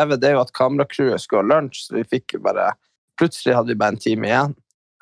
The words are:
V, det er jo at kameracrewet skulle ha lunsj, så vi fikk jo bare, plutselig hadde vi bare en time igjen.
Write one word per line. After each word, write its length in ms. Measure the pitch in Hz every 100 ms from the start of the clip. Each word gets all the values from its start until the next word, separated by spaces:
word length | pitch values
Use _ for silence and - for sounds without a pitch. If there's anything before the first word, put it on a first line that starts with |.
V, 120 | 147 135
det 120 | 135
er 60 | 139
jo 40 |
at 120 | 123
kameracrewet 680 | - 127 143 139 - 135 95
skulle 220 | - 110
ha 60 | 110
lunsj, 320 | 151 139 -
så 120 | - -
vi 80 |
fikk 320 | 113 131 - -
jo 40 |
bare, 300 | 98 98 95 - _ _ _ -
plutselig 380 | 165 - - 123
hadde 160 | 117
vi 40 | 110
bare 160 | 107
en 80 | 107
time 280 | - 110 107
igjen. 260 | 123 143 - _ _ _ _